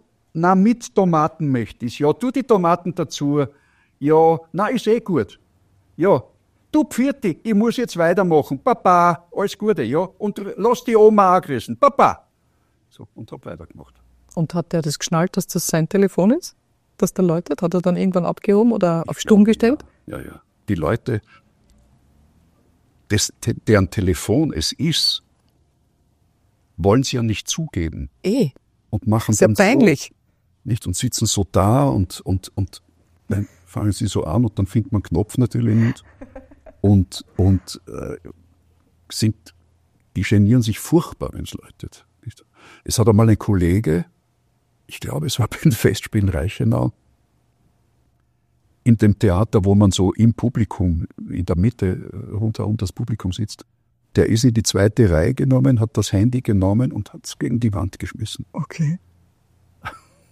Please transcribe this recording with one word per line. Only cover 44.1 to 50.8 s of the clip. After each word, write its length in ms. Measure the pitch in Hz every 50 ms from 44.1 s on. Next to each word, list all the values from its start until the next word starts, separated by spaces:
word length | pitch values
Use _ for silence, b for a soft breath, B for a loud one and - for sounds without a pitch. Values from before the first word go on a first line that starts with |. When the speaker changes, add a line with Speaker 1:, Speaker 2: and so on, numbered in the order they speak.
| _ _ _ _ _ _ _ _ _ _ _ _ _ _ _
Speaker 1:
ich 140 | - - -
glaube, 260 | - - - 143 156
es 140 | 139 - -
war 80 | 110 -
<laughs> 20 |
bei 60 | - - -
den 80 | 160 117
Festspielen 560 | - - - 107 - - - - 107 101 95
Reichenau, 640 | 82 73 78 104 - - 127 113 117 123 127 123 - _ _ _ _ _ _ _ _ _ _ _ _ _ _ _ _ _ _ _ _ _ _ _ _ _ _ _ _ _ _ _ _ _ _ _ _ _ -
in 120 | 117 117
dem 220 | - 110 104 98 -
Theater, 460 | - 101 87 92 110 - - 110 92
wo 100 | 98 101
man 160 | 101 104 98
so 220 | - - 92 95 -
im 220 | - 107 117 113
Publikum, 720 | - - 120 - 120 107 - - -